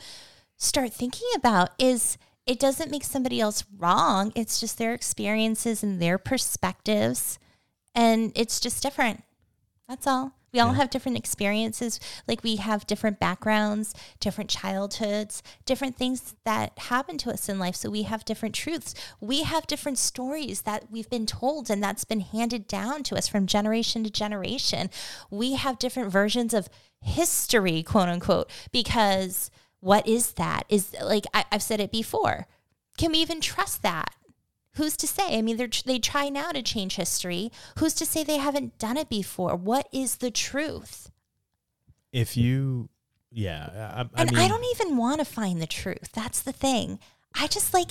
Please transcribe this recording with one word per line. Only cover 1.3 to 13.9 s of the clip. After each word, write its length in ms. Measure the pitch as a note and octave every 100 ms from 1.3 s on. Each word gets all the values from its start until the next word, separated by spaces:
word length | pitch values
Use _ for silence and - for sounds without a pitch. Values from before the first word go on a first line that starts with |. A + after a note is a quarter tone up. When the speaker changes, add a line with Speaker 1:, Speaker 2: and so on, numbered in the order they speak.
| G#4+
Speaker 1:
about 340 | B3 G3+ F3+ -
is 400 | B3+ A#3+ - - _ _ -
it 120 | B3
doesn't 300 | C4+ C4+ D#4+
make 140 | D4
somebody 360 | - C4+ B3+ A#3+
else 240 | G#3+ G#3 - G3
wrong. 540 | E3+ G3+ D#4+ G3 G#3
It's 260 | A3 A3 -
just 160 | A3+ -
their 160 | A3+
experiences 880 | A#3+ - - G#3 A3 A3 A3 A#3 G#3+
and 180 | G#3 F#3
their 160 | E3+ F#3+
perspectives, 1200 | - C4 - - F#3 - - G#3+ A3+ B3 - - _ _ _ _ _
and 380 | A#3+ A#3 A3+ A3
it's 260 | - A3+ -
just 220 | A#3 -
different. 400 | C#4 - B3 G3+ - _ _ _ _ _ -
That's 180 | C4 C#4+
all. 260 | B3+ C4 - _
We 60 | B3
all 140 | A#3
Speaker 2:
Yeah. 60 | B3+
Speaker 1:
have 120 | C4
different 260 | C4 C4 A#3+
experiences. 840 | - - G3+ G#3+ A3+ - A#3+ - - - -
Like, 160 | A3+
we 140 | A#3 G#3+
have 280 | G3+ G#3 -
different 320 | G#3+ A3 G3+
backgrounds, 760 | F3 F#3 G#3+ G#3+ G#3+ G#3 G#3+